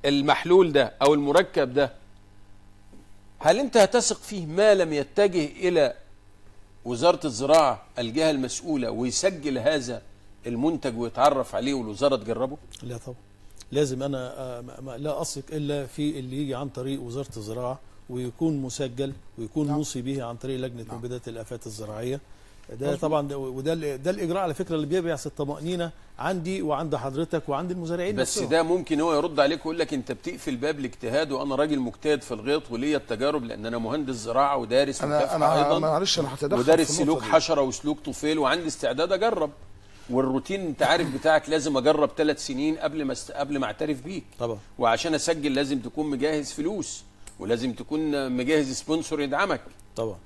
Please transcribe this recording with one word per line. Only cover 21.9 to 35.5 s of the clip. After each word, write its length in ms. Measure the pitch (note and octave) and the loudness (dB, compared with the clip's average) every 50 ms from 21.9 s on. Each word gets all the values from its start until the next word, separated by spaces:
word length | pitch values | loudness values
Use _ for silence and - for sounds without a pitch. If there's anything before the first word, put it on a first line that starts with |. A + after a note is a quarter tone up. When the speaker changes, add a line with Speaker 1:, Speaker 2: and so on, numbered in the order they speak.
| G#2+ G#2+ A#2+ B2 C3+ D3 - - - - - - - - - - | -8 -6 -4 -4 -6 -6 -8 -16 -20 -20 -20 -20 -20 -20 -18 -16
Speaker 2:
ده 140 | - A#2 C3+ | -10 -4 -2
Speaker 3:
مظبوط. 140 | C#3+ C#3+ C3+ | -2 -2 0
Speaker 2:
طبعًا 280 | E3 D3+ D#3 D3+ C#3+ C#3+ | 0 0 0 0 0 -2
ده، 100 | C#3+ C#3 | -6 -6
وده 340 | C3+ C3 B2+ C3 C3+ D#3 | -6 -6 -8 -4 -2 -2
ال-، 300 | E3 E3 D#3 D3 C3+ C3 | -2 -2 -2 -4 -6 -2
ده 80 | C3+ F3+ | -2 -2
الإجراء 320 | F#3+ G#3 F#3+ D#3+ F3 G3 | -2 0 -2 -2 0 0
على 120 | F#3+ E3+ D3 | 0 -2 -2
فكرة 200 | - F#3 - E3 | -4 -4 -2 -2
اللي 120 | D#3 D3+ | -2 0
بيبعث 400 | C#3+ E3+ F#3+ E3+ E3+ D#3 C3 - | 0 0 0 0 0 -4 -4 -4
الطمأنينة 640 | D3+ - - D3 C#3 D3 D#3 D3 E3+ F#3 F3 E3+ E3 - - - - - - | -10 -6 -4 -4 -4 -4 -6 -4 -4 -2 -2 -4 -6 -8 -14 -20 -20 -12 -6
عندي 440 | B2 E3 F#3+ F3+ D#3 F3+ F#3+ F#3+ | -4 -2 -2 -2 -2 -4 -4 -2
وعند 340 | - D3+ D3 C3+ E3 D3+ C#3+ | 0 0 0 0 0 -2 -2
حضرتك 520 | B2+ A#2+ C#3 C3 C#3+ E3+ - - D#3+ - - | -2 -2 -4 -2 -4 -2 0 -2 -4 -2 -2
وعند 220 | C#3 C#3 F3 F3+ | -4 -4 -2 -4
المزارعين 460 | F3+ F#3 E3+ D#3+ E3+ F3 F3 G3 G#3 | -6 -6 -4 -4 -4 -2 -2 -2 0
Speaker 1:
بس 40 | - C3 - - G#3+ | 0 -2 0 0 -2
Speaker 2:
نفسهم. 100 | F3+ B2 | 0 2
Speaker 1:
ده 140 | D3+ E3 | 2 2
ممكن 380 | E3 D#3+ F3 F#3 E3 - D#3+ C#3+ | 4 4 2 0 2 0 0 2
هو 140 | D#3+ E3+ D#3 | 4 4 4
يرد 260 | D3 D#3 F3 D3+ D3 | 2 2 2 4 4
عليك 180 | C#3 C#3 E3 D#3+ - | 4 4 2 -2 -4
ويقول 120 | E3 E3 E3+ | -6 -2 -2
لك: 160 | D#3+ - D#3 | -2 -2 -2
"أنت 180 | C3 A2+ - | -4 -4 -4
بتقفل 440 | B2 - - E3+ - - - C#3 C3 | -8 -6 -6 -10 -10 -6 -6 -6 -4
باب 220 | A#2 C3+ D3+ D#3 C#3+ | -2 -2 -4 -2 -2
الاجتهاد 540 | C3+ A#2+ - - - A2+ A#2 D3 D#3+ C#3 | -6 -8 -8 -6 -6 -2 0 0 0 0
وأنا 220 | C#3 C3 C#3+ C#3+ C3+ | -2 -4 -2 -2 0
راجل 240 | C3 D3 D#3 D3 C3+ | 0 2 2 2 0
مجتهد 440 | B2+ A#2 - - - D3+ D3 C3 | 0 -4 -6 -2 0 0 0 0
في 120 | - - B2 | 0 -6 -8
الغيط 360 | G#2+ G#2 C3 D3 D#3 D#3 - | -6 -2 0 0 0 -2 -4
وليا 260 | A#2+ A2+ C3+ D3+ D3+ | -6 -2 0 0 0
التجارب، 480 | C3+ - - A#2 G#2+ B2+ D3 D3+ D3 A#2+ | -2 -2 -4 -4 0 0 0 0 0 -4
لأن 220 | A2+ A2+ G#2 G#2+ | -4 -8 -6 -6
أنا 120 | A2+ A#2+ A#2+ | -4 -4 -4
مهندس 360 | A2+ A2 C3 D#3 D3 C3 C3 | -2 -2 -2 -2 -2 -4 -6
زراعة 420 | A#2 G#2+ A#2 A#2 C3 C#3+ C#3+ C#3+ | -6 -4 0 2 4 4 4 2
ودارس 460 | C3+ A#2+ G#2+ A#2+ C3 C#3+ C3+ C3 - | 0 0 2 4 4 4 2 0 -4
Speaker 3:
أنا، 140 | C#3 C#3+ D3 D3+ | -2 0 2 2
Speaker 1:
مكافحة 180 | - - - | 2 2 2
Speaker 3:
أنا 280 | D#3+ D3+ D3+ | 2 4 4